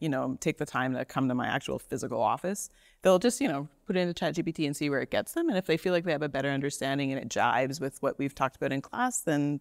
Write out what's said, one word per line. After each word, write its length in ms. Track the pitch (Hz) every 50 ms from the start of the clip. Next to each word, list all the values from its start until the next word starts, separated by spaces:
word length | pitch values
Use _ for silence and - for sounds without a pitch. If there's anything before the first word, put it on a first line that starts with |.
you 80 | 160 160
know, 280 | 139 131 131 131 131 -
take 180 | - 165 151 -
the 80 | 147
time 280 | - - 123 127 131 127
to 100 | 123 131
come 240 | - - 139 135 127
to 60 | 123
my 120 | 123 120
actual 320 | 110 120 143 - - 135 127
physical 420 | - - - 131 - - 123 113
office, 500 | 113 107 113 - - 180 202 - - - _ _ - - _ _
they'll 180 | - 190 185 185
just, 200 | 185 240 - -
you 60 | 277
know, 220 | - 151 139 143 151 _ _ _
put 100 | - 190
it 40 | 180
into 140 | 180 175 170
Chat 200 | - 175 156 139
G 80 | 170
P 100 | 156 165
T 140 | 160 - 156
and 100 | 143 147
see 140 | - 151 143
where 100 | 139 131
it 100 | 120 -
gets 220 | - 104 104 -
them. 160 | - 330 339 330
And 80 | 226
if 100 | 185 185
they 100 | - 156
feel 160 | 165 - 190
like 120 | 180 170 170
they 80 | 185
have 100 | 156 143
a 60 | 151 147
better 220 | 139 139 135 139
understanding 600 | 139 135 139 143 - - 127 135 139 139 139 135
and 80 | 135 135
it 80 | - 117
jives 520 | - 104 104 120 113 120 135 131 139 165
with 220 | 170 139 - -
what 160 | - 139 - -
we've 160 | 139 139 -
talked 220 | - 139 131 -
about 160 | - 147 139
in 80 | 135 135
class, 400 | - - - 233 247 254 240 -
then, 400 | - 170 151 147 143 147 147 143